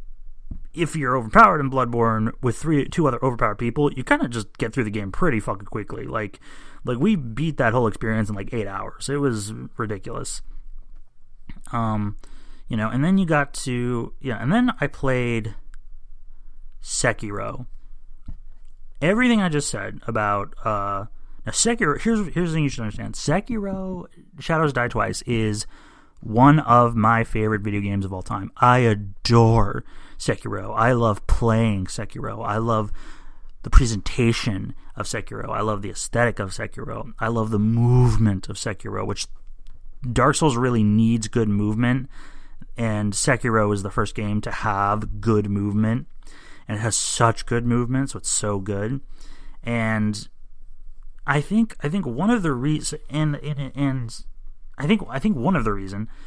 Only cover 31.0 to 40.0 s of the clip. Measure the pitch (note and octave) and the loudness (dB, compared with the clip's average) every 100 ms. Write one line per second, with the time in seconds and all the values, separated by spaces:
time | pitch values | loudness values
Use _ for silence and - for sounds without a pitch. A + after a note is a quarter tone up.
31 | A2+ G2+ - - A#2 A2+ A2+ G2+ F#2 - | 4 2 4 4 6 4 4 0 -4 -6
32 | G#2 - A2 G#2+ A2+ G#2 A#2 A2 G#2+ - | -8 -8 -8 -6 -4 -2 0 0 0 -4
33 | - - - - - - - - A#2+ G#2 | -6 -12 -12 -12 -12 -10 8 8 8 0
34 | - - A#2 A2+ B2+ F#2 - - - - | -2 2 2 2 0 -4 -6 -8 -10 -8
35 | - A#2 - A2 A2 A2 G#2+ G#2 G2+ - | -6 -6 -6 -8 -4 -2 0 -2 -4 -6
36 | - A#2 A#2 G#2 F#2+ - G#2+ - - A2+ | -2 2 2 2 -4 -6 -8 -8 -8 -8
37 | A2 - A2+ A#2 A2 G#2+ G#2+ A#2 A#2+ B2 | -10 -4 -2 0 2 2 4 6 6 8
38 | B2 A2 A2 F#2+ - - A#2+ G2 G#2+ G2+ | 8 8 6 4 -2 -6 -6 -6 -6 -4
39 | G#2 G#2 - - - - - - - - | -4 -4 -6 -10 -10 -10 -10 -10 -10 -8